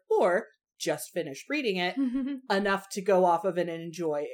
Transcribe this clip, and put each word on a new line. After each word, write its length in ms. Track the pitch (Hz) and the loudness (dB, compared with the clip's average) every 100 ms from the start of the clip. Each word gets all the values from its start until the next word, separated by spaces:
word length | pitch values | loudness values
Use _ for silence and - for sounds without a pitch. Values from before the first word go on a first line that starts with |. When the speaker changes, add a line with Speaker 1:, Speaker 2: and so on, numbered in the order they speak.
| - | -2
Speaker 1:
or 380 | 440 208 180 - _ _ - | 2 4 2 -2 _ _ -8
just 320 | 170 147 - | -4 -4 -4
finished 320 | 175 156 139 - | -6 -6 -8 -6
reading 260 | 294 247 185 | -4 -2 0
it 200 | 180 262 | -2 0
Speaker 2:
<laughs> 520 | 262 262 269 269 - | -2 -2 -4 -6 -2
Speaker 1:
enough 380 | 196 202 190 - | 0 2 -2 -4
to 100 | 208 | -6
go 240 | 185 185 180 | 2 4 6
off 180 | 165 | 4
of 140 | 190 175 | 2 0
and 120 | 170 | -2
enjoy 560 | 165 170 160 160 147 135 | -4 -8 -4 -2 -2 -4